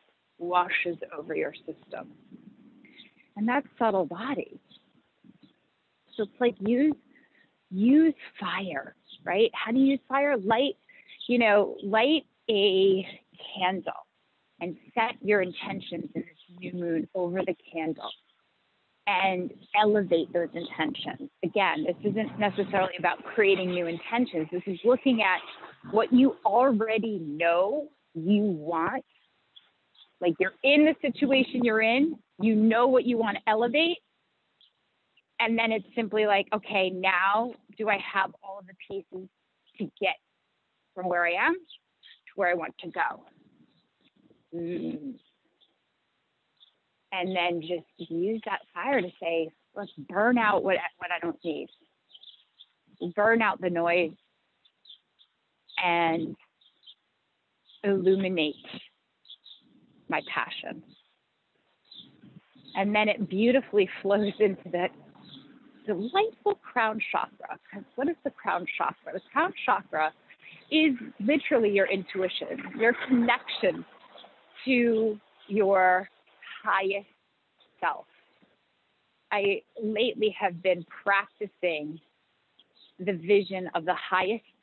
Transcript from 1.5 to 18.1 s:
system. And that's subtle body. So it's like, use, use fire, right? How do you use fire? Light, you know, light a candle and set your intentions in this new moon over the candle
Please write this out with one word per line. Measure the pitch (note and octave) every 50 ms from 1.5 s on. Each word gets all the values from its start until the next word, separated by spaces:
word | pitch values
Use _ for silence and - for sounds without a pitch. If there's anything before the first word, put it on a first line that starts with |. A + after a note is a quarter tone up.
| - - -
system. | E3 - - _ - - - - - - - _ - - - - - - - - - - - - - - - - _ _ _ _ _ -
And | G#3 G#3+
that's | A#3 B3 D4 C#4 - _ -
subtle | B3 A3 G3+ F#3+ E3+
body. | C#3 E3+ F3+ A3+ C4+ C#4 F3 - - - - _ _ - _ _ _ _ _ _ _ _ _ _ - - _ _ _ _ _ _ _ _ _ _ _ _ _ _ _ -
So | - G#3
it's | - _ -
like, | B3 A#3+ - -
use, | F#3+ G#3+ A#3+ B3 D4 D#4 D4 - _ _ _ _ _ _ _ _ _ _ _ _ _ -
use | F#3 F#3+ G#3+ B3 C#4 D#4 D#4+ D#4+ C#4 - - - - -
fire, | G3+ G3 F#3+ G3 G3+ F3+ D3+ C3+ C#3 - - _ _ - - - -
right? | - F3+ G3+ A3+ - -
How | - - A3
do | A#3 C4
you | C4+ C4+ C#4
use | B3 _
fire? | - C4+ C#4 C#4+ D4 C#4
Light, | A3 F#3 G#3+ A3+ A#3 C#4+ C#4 - _ _ - - - - - - - -
you | - B3 A#3+
know, | A#3 G#3+ G3+ G#3 F#3+ - - - G3+
light | G3 G#3+ A3 A#3 C#4+ D#4+ D#4 - _ _ _ _ -
a | A3 G3 G3+ G#3 F#3 F#3+ F#3+ G3 F#3+ F#3+ F#3 - - - _ _ - - - - -
candle | G3 F#3 F3+ G3 F3 - - - - - _ _ _ _ _ _ _ _ _ _ -
and | E3+ F3+ D#3 - _ - -
set | A#3+ A3+ A#3+ - -
your | - G3 G#3 G3
intentions | F#3 F3+ - - - - - F#3 - - F3 E3 - - -
in | E3+
this | - - - _ _ - F3 F3+
new | F3+ F3 F3+
moon | F3+ F3 E3+ E3 D#3+ - - -
over | F#3 F3+ F3 F3+ F#3+ F3
the | F#3+ E3+ - _ - -
candle | E3 D#3+ D#3+ D#3 - - -